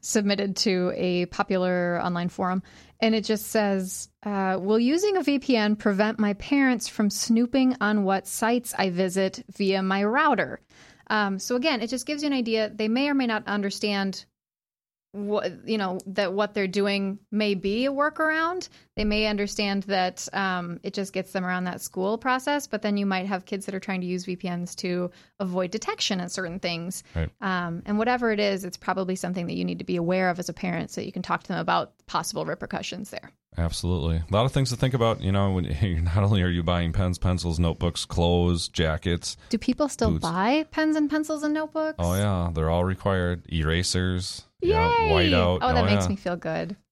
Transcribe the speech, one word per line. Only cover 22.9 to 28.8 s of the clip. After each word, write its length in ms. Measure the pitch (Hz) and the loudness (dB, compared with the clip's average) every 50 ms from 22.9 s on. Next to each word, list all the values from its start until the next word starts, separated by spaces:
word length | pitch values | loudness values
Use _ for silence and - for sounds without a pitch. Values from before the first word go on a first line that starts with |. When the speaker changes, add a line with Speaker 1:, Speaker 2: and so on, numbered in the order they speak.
| 202 202 | 0 0
Speaker 1:
you 80 | 202 | 0
might 200 | 196 190 185 185 | 0 0 -2 -2
have 200 | 196 202 185 185 | -2 -4 -6 -4
kids 200 | - - 196 190 | -6 -8 -8 -6
that 80 | - 190 | -6 -8
are 60 | 190 | -8
trying 220 | 185 - 196 185 | -6 -4 -4 -4
to 60 | 185 180 | -2 -2
use 180 | 180 180 180 | -4 -4 -4
V 100 | - 180 | -6 -8
P 140 | 180 - 185 | -6 -6 -6
Ns 260 | 175 175 175 175 - | -6 -6 -6 -8 -10
to 340 | - - 180 180 180 180 175 - - - _ _ _ | -8 -4 -4 -2 -2 -2 -4 -6 -12 -20 _ _ _
avoid 320 | 202 185 180 185 185 180 | -6 -4 -2 -2 -2 -2
detection 480 | 175 220 - - 440 427 - - 208 185 | -2 -6 -4 -4 -4 -2 0 -2 0 -2
and 120 | 180 175 | -2 -6
certain 280 | - - 185 170 170 190 | -6 -6 -6 -6 -8 -4
things. 440 | - 180 170 165 170 175 185 - - - - | -4 -4 -4 -4 -6 -6 -8 -10 -12 -8 -4
Speaker 2:
Right. 140 | - 160 156 - _ | -4 -4 -4 -6 _
Speaker 1:
Um, 400 | - 196 185 180 175 170 165 170 - | -4 -2 -2 -2 -2 -4 -6 -6 -4
and 120 | - 208 208 | -2 0 0
whatever 340 | 220 233 247 247 240 233 | 2 2 2 2 2 0
it 80 | 220 202 | 0 2
is, 240 | 208 202 196 185 196 | 2 0 0 -2 -4
it's 140 | 180 175 | -8 -12
probably 380 | - | -10